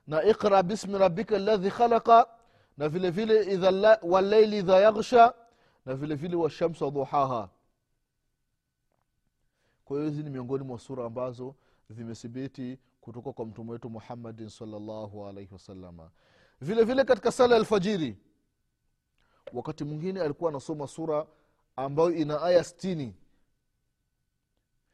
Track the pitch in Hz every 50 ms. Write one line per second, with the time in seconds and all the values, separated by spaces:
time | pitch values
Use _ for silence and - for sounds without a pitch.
0 | _ 139 151 160 156 202 220 - 196 208 196 190 185 175 220 - - 190 202 196
1 | 190 185 165 180 220 - 214 196 196 208 220 196 180 196 - - 240 233 233 226
2 | - 233 233 226 247 - - _ _ _ _ _ _ _ _ - 147 151 147 180
3 | 185 185 160 190 226 220 220 220 196 180 196 180 180 190 190 190 202 214 220 -
4 | - 170 180 190 196 196 214 220 214 214 208 208 185 180 185 185 202 220 214 208
5 | 214 - 254 233 233 240 - - - _ _ _ _ _ _ _ - 131 131 135
6 | 147 151 156 135 156 185 175 170 165 151 - - 175 170 165 - 160 135 143 143
7 | 131 - - 143 135 131 127 113 101 90 _ _ _ _ _ _ _ _ _ _
8 | _ _ _ _ _ _ _ _ _ _ _ _ _ _ _ _ _ _ _ _
9 | _ _ _ _ _ _ _ _ _ _ _ _ _ _ _ _ _ - 139 143
10 | 151 156 147 147 151 147 139 127 123 120 135 135 139 131 123 113 - - 135 127
11 | 120 117 113 123 123 131 123 120 127 131 139 _ _ _ _ _ _ - 107 117
12 | 117 117 113 - - 120 117 127 135 135 - - 127 123 131 131 _ _ _ _
13 | - 123 117 123 113 139 120 - 120 110 104 - 113 113 117 117 123 123 113 110
14 | - - 123 120 117 113 110 110 113 107 - - 117 110 107 104 104 110 107 110
15 | 107 101 101 107 101 101 98 98 101 90 95 90 _ - 98 95 92 90 87 85
16 | 82 80 _ _ _ _ _ _ _ _ _ - 131 151 220 226 226 214 254 262
17 | 262 - 254 - - 233 - - 254 247 240 233 220 - 220 202 170 208 214 185
18 | 156 123 101 - _ _ _ _ _ _ _ _ _ _ _ _ _ _ _ _
19 | _ _ _ _ _ _ _ _ - - - 120 120 151 151 - 156 147 151 151
20 | 160 190 190 190 170 147 143 - 170 165 147 135 - - 160 151 143 131 - -
21 | 160 160 151 151 156 - _ _ _ _ _ _ _ _ _ - 131 139 143 151
22 | 165 180 170 170 151 147 151 147 156 180 180 170 156 - - - - 190 180 156
23 | 139 113 92 - _ _ _ _ _ _ _ _ _ _ _ _ _ _ _ _
24 | _ _ _ _ _ _ _ _ _ _ _ _ _ _ _ _ _ _